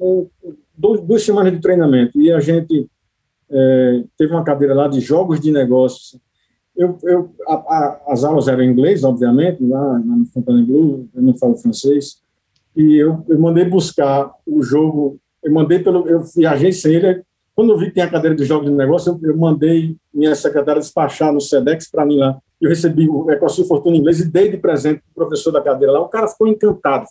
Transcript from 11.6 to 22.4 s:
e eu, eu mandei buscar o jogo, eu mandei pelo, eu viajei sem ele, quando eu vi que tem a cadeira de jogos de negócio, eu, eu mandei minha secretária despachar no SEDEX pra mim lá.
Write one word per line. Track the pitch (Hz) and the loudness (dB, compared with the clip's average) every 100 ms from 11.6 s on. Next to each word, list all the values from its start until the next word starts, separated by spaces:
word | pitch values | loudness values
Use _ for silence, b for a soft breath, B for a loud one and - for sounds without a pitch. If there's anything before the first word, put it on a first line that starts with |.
| 120 110 135 143 143 - _ _ _ _ _ | -2 -2 0 0 -2 -12 _ _ _ _ _
e | 156 156 151 | 0 4 4
eu, | 151 160 - | 2 0 0
eu | 156 | 2
mandei | 165 170 175 | 2 2 2
buscar | 185 - - 139 139 139 - - | 0 -2 0 0 0 -2 -8 -4
o | 151 | -2
jogo, | 123 147 156 151 139 143 _ _ | 0 0 0 0 -4 -6 _ _
eu | 156 | -2
mandei | 156 156 180 | 0 2 0
pelo, | 185 180 165 | 2 0 0
eu | 170 160 | -2 -2
viajei | 170 160 139 180 | 0 0 2 0
sem | 175 156 | 0 0
ele, | 165 185 180 - _ _ | 2 2 0 -6 _ _
quando | - 226 | 0 2
eu | 190 | 2
vi | - | 0
que | |
tem | 185 | -2
a | 175 | -2
cadeira | 170 160 | 0 0
de | 147 | 0
jogos | 135 151 143 | 0 -2 0
de | |
negócio, | 143 135 170 175 160 | 0 2 0 0 -4
eu, | 160 | -2
eu | 156 | 0
mandei | 160 156 156 165 160 160 _ | 0 2 2 0 -2 -8 _
minha | 147 156 | -2 0
secretária | 147 151 143 143 151 | 0 -2 -2 -2 -2
despachar | 147 - 147 - 151 | -4 -4 -4 -2 -2
no | 147 | -2
SEDEX | 139 139 127 160 - | 0 0 0 -2 -4
pra | - | -4
mim | 147 143 | 0 0
lá. | 135 135 | 0 -2